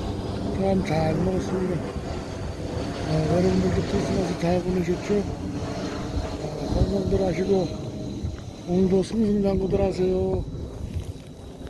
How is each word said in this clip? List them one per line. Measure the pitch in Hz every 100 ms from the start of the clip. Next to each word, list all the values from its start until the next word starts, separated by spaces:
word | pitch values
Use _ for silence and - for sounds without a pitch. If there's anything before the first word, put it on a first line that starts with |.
| - - - - -
참 | - 190 190 180
잘 | 156 160 160
먹었습니다. | 170 185 - 185 185 170 - - - - - - - - - - - - -
아, | 156 156
여러분들도 | 170 185 185 185 175 -
크리스마스 | - - - 170 170
잘 | 170 180
보내셨죠? | 180 180 170 175 - 208 196 - - - - - 196 - - - - -
아, | - - 143 -
건강들 | - 196 190 190 190
하시고 | 165 185 190 175 - - - - - - - - - -
오늘도 | 175 190 190
승승장구들 | 175 220 214 208 196 190 190 196
하세요. | 196 180 185 185 190 190 - - - - - - - - - - - - -